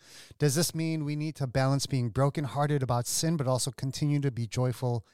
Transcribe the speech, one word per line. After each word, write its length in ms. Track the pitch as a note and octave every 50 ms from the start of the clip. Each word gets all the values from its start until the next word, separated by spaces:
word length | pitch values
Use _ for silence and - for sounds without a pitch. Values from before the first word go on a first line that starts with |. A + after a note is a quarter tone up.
| - - - - - - - -
Does 160 | D3 D3 B2+
this 220 | D#3+ E3+ - -
mean 280 | D#3+ D#3+ D#3+ D#3+ D#3+ D3
we 120 | C#3+ D3+
need 180 | D3 D3+ D#3+ D3
to 120 | - C#3 B2+
balance 380 | A2+ C3+ C3 C3+ C#3 C#3 -
being 240 | - - C3 A#2+ A#2
brokenhearted 760 | G2+ C3 C3+ C#3+ - E3+ D3+ A#2 G#2 C#3 D3 D3 D3 C#3+ C3
about 240 | A#2+ B2 A#2+ A#2+ -
sin, 280 | - - - D#3+ E3+
but 120 | D#3+ C3 B2+
also 240 | B2+ A#2+ - C3+ A#2+
continue 480 | - - C3+ B2 - D#3 D3 D3 D3
to 100 | C#3 C#3+
be 160 | A#2+ G#2+ A#2
joyful 580 | G#2+ - B2+ B2+ B2+ A#2+ - - B2 A#2+ A#2 - _